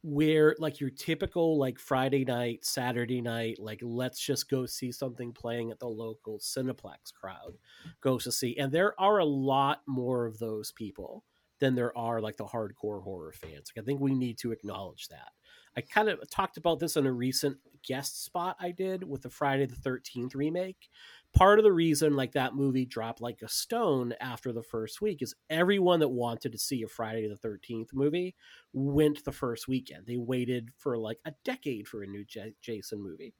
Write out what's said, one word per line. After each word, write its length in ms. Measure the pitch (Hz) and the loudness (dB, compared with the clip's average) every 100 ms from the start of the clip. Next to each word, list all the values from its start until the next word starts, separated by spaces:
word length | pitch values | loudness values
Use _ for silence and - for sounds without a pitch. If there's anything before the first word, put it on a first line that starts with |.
where, 520 | 160 143 156 156 151 156 | -2 2 4 8 8 6
like, 180 | 156 143 | -4 -4
your 120 | 135 | -6
typical, 680 | - - 160 190 175 165 156 | -6 -4 -2 -2 2 2 4
like, 220 | 131 120 | 2 -2
Friday 440 | - 131 135 139 | -2 2 4 2
night, 400 | 131 120 120 117 | 2 0 -2 -2
Saturday 560 | - - 123 120 120 127 | -4 -2 -2 -2 -2 -2
night, 380 | 120 117 113 104 | -2 -2 -4 -6
like, 220 | 107 107 | -10 -10
let's 380 | 120 117 127 - | -6 -4 -4 -4
just 280 | - 131 - | -2 -2 0
go 160 | 135 | -2
see 280 | 123 - 127 | -2 -6 -8
something 400 | 120 135 120 120 | -6 -8 -6 -10
playing 400 | 117 117 120 117 | -8 -6 -4 -6
at 80 | 113 | -8
the 80 | 123 | -8
local 500 | 110 113 110 - 107 | -8 -8 -10 -12 -10
Cineplex 760 | - - 131 123 - 73 - | -6 -4 -4 -6 -12 -18 -20
crowd 460 | - 95 - 117 - _ - - - | -14 -14 -14 -16 -20 _ -20 -20 -4
goes 220 | 135 127 | 0 0
to 80 | 123 | -2
see. 260 | - 127 117 | -2 -2 -2
And 140 | 139 | -2
there 280 | 151 196 - | 2 2 4
are 180 | 190 208 | 4 4
a 60 | |
lot 580 | 160 139 135 135 139 - | 4 2 2 4 4 0
more 420 | - 131 123 127 117 | -2 -2 0 0 -2
of 120 | 110 | -4
those 320 | 113 107 104 | -6 -6 -8
people 540 | - 107 - 95 - _ _ _ _ | -10 -10 -10 -12 -14 _ _ _ _
than 160 | 135 | 2
there 220 | 127 120 120 | 2 0 -2
are, 220 | 117 117 | -2 -2
like, 160 | 110 107 | -4 -6
the 80 | |
hardcore 580 | 101 117 107 107 107 104 | -8 -6 -6 -6 -6 -6
horror 300 | 95 95 80 | -8 -10 -12
fans. 400 | - 82 73 - | -14 -16 -16 -14
Like, 80 | - | -10
I 20 | |
think 140 | 107 143 | -4 0
we 160 | 139 | 2
need 240 | 135 123 110 | 2 -2 -4
to 140 | 120 | -6
acknowledge 560 | 113 101 98 95 73 - | -6 -6 -8 -10 -12 -18
that. 240 | 73 - _ _ - _ | -18 -20 _ _ -20 _
I 60 | - | -10
kind 280 | - - 214 | -2 0 0
of 200 | 180 - | -2 -6
talked 260 | - 185 - | -4 -4 0
about 220 | 170 156 | 0 0
this 180 | 165 151 | 0 2
in 100 | 139 | 2
a 60 | |
recent 460 | 123 127 131 147 135 _ _ | 2 0 0 -2 -2 _ _
guest 420 | - 131 139 - | -8 -6 -6 -10
spot 320 | - 180 175 - | -8 -4 -4 -4
I 140 | 180 | -8
did 320 | 175 190 185 | -4 -4 -4
with 180 | 180 139 | -6 -8
the 80 | - | -10
Friday 360 | - 143 135 135 | -2 2 2 0
the 100 | 123 | -2
Thirteenth 580 | 135 127 - 127 127 | -4 -4 -6 -6 -6
remake. 540 | 135 147 170 190 190 _ _ - - _ | -2 -2 0 -4 -8 _ _ -20 -20 _
Part 240 | - 185 208 | 8 10 12
of 60 | |
the 80 | 214 | 10
reason, 440 | 175 165 147 156 143 | 8 6 6 4 4
like, 160 | 127 | 2
that 220 | 147 127 | 0 0
movie 320 | 135 139 127 127 | 2 2 2 0
dropped 340 | - 113 117 | -4 -6 -4
like 220 | 117 117 | -6 -8
a 60 | 110 | -6
stone 680 | - - 233 214 135 120 120 | -6 -2 0 2 2 0 -4
after 340 | 127 120 131 | -6 -6 -6
the 100 | 117 | -6
first 400 | 113 113 110 - | -6 -6 -6 -4
week 180 | 214 165 | -4 -2
is 140 | 120 - _ | -6 -8 _
everyone 500 | 160 180 202 180 175 | 2 4 6 6 6
that 80 | 147 | 4
wanted 440 | 127 120 117 131 | 2 -2 -2 -6
to 60 | 113 | -6
see 240 | - 131 | -4 -4
a 60 | 110 | -6
Friday 400 | - 113 113 107 | -6 -4 -2 -4
the 80 | 101 | -4
Thirteenth 560 | 113 101 - 113 113 | -8 -8 -8 -8 -6
movie 420 | 131 143 165 180 - - - _ | 0 0 2 -4 -8 -20 -20 _
went 520 | 131 139 143 151 147 | -2 0 4 4 2
the 80 | - | -6
first 360 | - 127 117 - | -4 -4 -4 -2
weekend. 380 | 131 127 73 101 | -4 -4 -18 -8
They 100 | 120 | -6
waited 540 | 120 127 123 123 117 _ | -2 -2 0 -2 -4 _
for, 220 | 139 117 | -4 -4
like, 220 | 110 113 - | -4 -6 -10
a 80 | 147 | -8
decade 440 | - 262 151 117 - | -8 -6 -4 -6 -8
for 140 | 113 | -10
a 40 | 98 | -10
new 180 | 101 | -10
J-, 300 | 104 110 104 - | -12 -12 -14 -14
Jason 420 | - 110 - 107 | -10 -8 -8 -10
movie. 320 | 98 80 - _ | -10 -12 -16 _